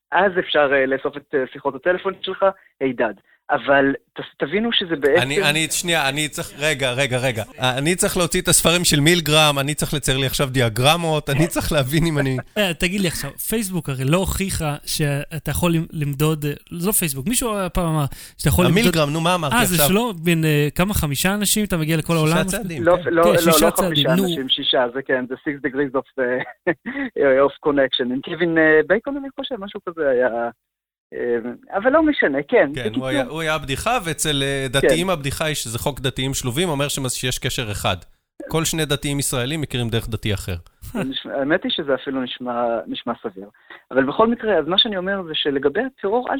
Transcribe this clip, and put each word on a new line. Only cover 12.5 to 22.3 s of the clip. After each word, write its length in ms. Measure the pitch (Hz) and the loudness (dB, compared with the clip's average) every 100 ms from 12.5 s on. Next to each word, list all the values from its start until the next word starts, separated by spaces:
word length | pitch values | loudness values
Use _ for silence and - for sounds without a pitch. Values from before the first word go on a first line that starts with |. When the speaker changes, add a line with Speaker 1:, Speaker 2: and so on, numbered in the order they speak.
| 214 | -2
Speaker 3:
אה, 160 | 196 | -2
תגיד 260 | 160 180 202 | 0 -2 0
לי 80 | 175 | -2
עכשיו, 220 | - 139 | -4 -8
פייסבוק 580 | - - 226 190 175 143 | -8 -4 -4 -2 -4 -4
הרי 160 | 131 | -2
לא 120 | 131 175 | 2 2
הוכיחה 600 | 180 - 196 - 156 147 - | 2 -2 -2 -2 -4 -4 -4
שאתה 640 | - 147 143 - 151 - | -2 0 -2 -4 -8 -4
יכול 240 | 143 175 | 0 2
למ-, 120 | 165 165 | 2 0
למדוד, 520 | 156 143 135 151 156 | -4 -4 0 2 2
אה, 80 | 147 - - | -2 -6 -10
לא 220 | 170 180 | -4 -2
פייסבוק, 340 | 214 165 135 147 | 0 -2 -4 -2
מישהו 260 | 247 240 208 185 | -2 0 -2 -2
פעם 140 | 190 170 | 0 0
אמר 180 | 156 139 - - - | 0 0 -4 -16 -2
שאתה 100 | 151 | 2
יכול 160 | 160 | 4
למדוד 140 | 175 180 | 4 6
Speaker 2:
המילגרם, 320 | 226 165 147 | 4 4 2
נו, 100 | 160 | 2
מה 140 | 165 | 0
אמרתי 200 | 180 147 | 0 0
Speaker 3:
אה, 100 | 233 | 0
זה 100 | 208 | 2
Speaker 2:
עכשיו? 140 | 170 143 | 4 4
Speaker 3:
שלא? 240 | 196 240 170 | 4 0 -2
בין, 220 | 170 165 | 0 2
אה, 240 | 156 147 147 | 2 2 2
כמה, 200 | - 190 | 0 0
חמישה 400 | 196 151 135 185 | 0 -2 0 0
אנשים 300 | 208 202 214 | 0 0 0
אתה 120 | 208 175 | 0 0
מגיע 200 | 156 160 | 0 0
לכל 160 | - | 2
Speaker 2:
שישה 140 | 165 | 2
Speaker 3:
העולם? 200 | 156 | 2